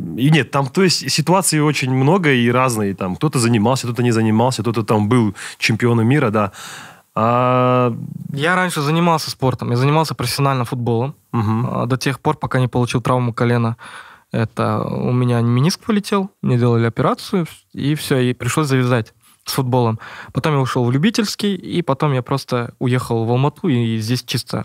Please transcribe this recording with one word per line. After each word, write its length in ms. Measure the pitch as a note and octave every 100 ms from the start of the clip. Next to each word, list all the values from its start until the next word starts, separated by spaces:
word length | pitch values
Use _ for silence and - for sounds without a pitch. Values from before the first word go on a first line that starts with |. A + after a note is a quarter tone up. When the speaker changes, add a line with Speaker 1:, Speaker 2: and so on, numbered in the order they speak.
| F2+ D#2+
Speaker 1:
И 120 | C#3
нет, 220 | E3 -
там, 160 | C#3+ C3+
то 140 | -
есть, 260 | F#3+ - -
ситуаций 480 | - D#3 F#3+ F3+ D#3
очень 300 | D3+ C#3 B2+
много 380 | C3 C#3 F#3+ D3+
и 180 | B2+ A#2+
разные. 420 | B2 C3 A2 G2+ F#2
Там 200 | F#2+ F#2
кто-то 220 | D3+ C#3
занимался, 480 | A#2 A#2 A2 B2+ A#2+
кто-то 160 | A#2+
не 80 | B2
занимался, 500 | A2+ A2 A2 B2 B2
кто-то 220 | A#2 A2+
там 260 | G#2 A2 G#2
был 260 | B2+ G#2+ - - -
чемпионом 500 | - A2 A#2+ A#2 A2+
мира, 220 | D3 B2
да. 220 | G#2+ G2+ - - - - - _
А 800 | G#2+ A2+ A#2+ B2+ B2+ B2+ B2+ B2 A2+ - - -
Speaker 2:
Я 220 | C#3 D#3 F#3
раньше 240 | F3+ D#3+
занимался 480 | C#3+ E3 F3 D#3+ -
спортом. 400 | - C3 A2 -
Я 40 | A#2+
занимался 380 | C#3 D#3 D#3 C3
профессионально 480 | A#2+ - C#3 C3
футболом, 500 | A#2 B2 A#2+ A2+ C3+ - _
Speaker 1:
Мгм. 340 | A#2 G#2+ A2 A#2+
Speaker 2:
а, 160 | B2+ A#2+
до 120 | B2+
тех 240 | C#3 B2+
пор, 160 | D3+ D#3
пока 240 | B2+ C3
не 80 | B2+
получил 320 | B2 A#2+ B2+
травму 320 | A2+ B2+ B2
колена. 420 | A2+ A#2+ A#2+ A#2 A#2 - - - - _
Это 480 | B2 A2+ - A2 G#2+
у 300 | - - B2+
меня 300 | B2 B2 A#2+
мениск 400 | A#2 B2 D#3 - -
полетел, 440 | G#3 G3+ G3+ F#3+ _
мне 160 | - B2
делали 280 | A#2+ A#2 A#2
операцию, 600 | - D3+ A#3+ - F#3+ D#3 - _
и 220 | - C#3 D3+
все, 220 | - C3+
и 160 | B2
пришлось 340 | A#2+ A#2+ D#3+ D3
завязать 460 | C3 B2 B2 A2 _ _ _
с 100 | -
футболом. 460 | - B2+ B2 A#2 A2+ - - -
Потом 200 | - E3
я 60 | C#3+
ушел 260 | B2+ C3 A#2+
в 60 |
любительский, 640 | C3+ G3+ A#3 G#3 - G#3 F#3+
и 260 | - F3
потом 320 | E3 C3+ D3+
я 80 | C3
просто 520 | - C#3 - B2 A#2 -
уехал 460 | B2+ B2 - A#2 A2+
в 60 |
Алмату, 360 | B2 C#3+ - F#3
и 280 | A#2+ A#2 A2+
здесь 260 | G#2+ B2
чисто 400 | - A#2 - A2+